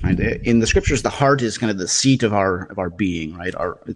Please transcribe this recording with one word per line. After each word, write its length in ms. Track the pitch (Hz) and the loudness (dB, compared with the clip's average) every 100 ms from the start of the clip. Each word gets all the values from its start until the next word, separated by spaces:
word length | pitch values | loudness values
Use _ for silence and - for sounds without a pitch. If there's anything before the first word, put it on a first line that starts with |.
Right? 160 | 101 - | -2 0
In 400 | 113 113 120 117 | 0 -2 2 2
the 80 | 113 | 4
scriptures, 340 | 127 - 135 | 2 2 0
the 80 | 107 | -2
heart 320 | - 139 139 | 0 2 4
is 160 | 117 - | 0 -2
kind 140 | 113 | -2
of 60 | 98 | -2
the 100 | 87 | -2
seat 360 | - 131 131 | 0 2 4
of 100 | 113 | 2
our, 320 | 104 95 90 95 | 2 2 0 -4
of 140 | 101 | -6
our 100 | 90 | -6
being, 460 | 87 98 85 78 87 | -2 -2 -2 -6 -8
right? 200 | 90 - | -8 -6
Our, 240 | 87 - - | -6 -8 -12